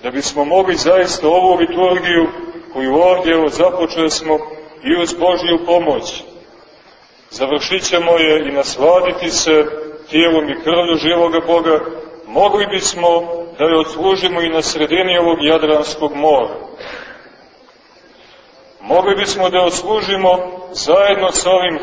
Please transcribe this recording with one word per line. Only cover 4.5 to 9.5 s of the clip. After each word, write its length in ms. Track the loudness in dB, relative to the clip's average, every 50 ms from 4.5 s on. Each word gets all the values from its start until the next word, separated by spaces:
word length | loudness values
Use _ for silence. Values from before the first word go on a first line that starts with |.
| -14 -18 -18 -20 -20 -12 -2
i 180 | -2 0 0
uz 120 | 0 -4 -2
Božju 520 | 0 0 2 2 0 0 -2 -2 -2 0
pomoć, 580 | 2 2 2 2 2 -2 -2 -4 -8 -12 -12 -16 -18 -20 -20 -20 -20 -20 -20 -20 -20 -20 -20 _ -20 -20 _ _ _ _ _ _ _
završit 540 | -6 -6 -2 -2 -2 -4 -2 -4 -4 -4 -4
ćemo 280 | -2 -2 0 2 2
je 380 | 2 4 4 2 2 2 0 -2
i 20 |
nasladiti 760 | -2 -2 -2 -4 -2 0 2 4 4 4 2 0 -4 -4 -6 -4
se 360 | -4 -2 0 2